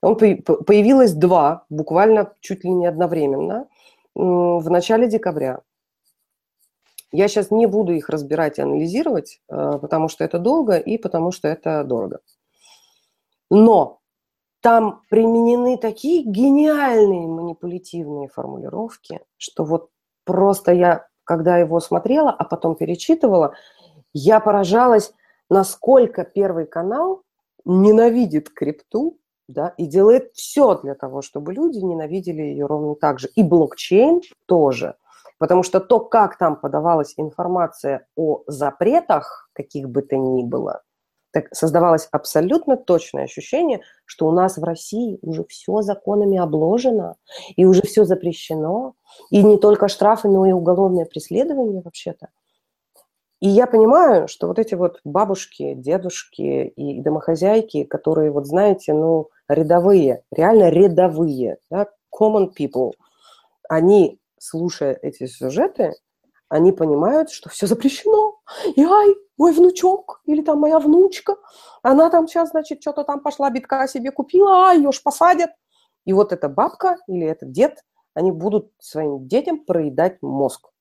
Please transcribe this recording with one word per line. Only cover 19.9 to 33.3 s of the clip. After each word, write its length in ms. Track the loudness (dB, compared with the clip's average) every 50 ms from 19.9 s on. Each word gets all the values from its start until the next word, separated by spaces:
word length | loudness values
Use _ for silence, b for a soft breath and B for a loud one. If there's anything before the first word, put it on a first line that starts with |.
| _ _ _ _ _ _ _
просто 480 | -4 0 2 2 2 0 0 2 2 2
я, 340 | 4 4 2 2 0 -4 _ _ _ _
когда 340 | -6 -4 -2 0 2 2 2
его 220 | 2 2 0 -4
смотрела, 500 | -2 -2 -4 -4 -2 0 0 0 0 0 -2
а 120 | -4 -6
потом 320 | -8 -8 -6 -4 -6 -4
перечитывала, 800 | -4 -6 -6 -6 -8 -2 -2 0 2 2 2 2 2 2 0 B B B B B B B B B B B _ _
я 260 | -2 2 4 4 4
поражалась, 720 | 4 2 0 0 0 0 2 2 4 4 4 2 2 -2 _ _ _ _ _ _ _ _
насколько 720 | 0 0 0 0 -6 _ 0 4 4 4 4 4 -2 -8 -12
Первый 420 | -8 _ -4 -2 -2 -2 -6 -8
канал 560 | -8 -8 -8 -6 -6 -4 -4 -4 -6 -6 -10 _ _ _ _ _ _ _ _ _
ненавидит 840 | 0 2 4 6 6 6 6 4 4 2 2 -2 0 -2 -6 -6 -6
крипту, 680 | _ -8 -8 -8 -8 _ _ _ -6 -6 -6 -6 -8 _ _ _ _ _ _ -14
да, 260 | -10 -8 -8 -8 -8 -8
и 80 | -10
делает 460 | -2 2 4 6 6 6 4 2 -4 _
всё 420 | -18 -16 -8 0 2 2 2 2 0 -4
для 120 | -10 -10
того, 280 | _ -12 -12 -12 -12 -14
чтобы 300 | -12 _ -12 -10 -10 -8
люди 240 | -4 -4 -4 -4 -4
ненавидели 640 | -6 -6 -6 -6 -8 -8 -8 -8 -8 -8 -10 -8 -8
её 240 | -10 -8 -8 -6 -6
ровно 260 | -4 -4 -4 -6 -6
так 220 | -2 -2 -2 -2 -4
же. 80 | -8 -6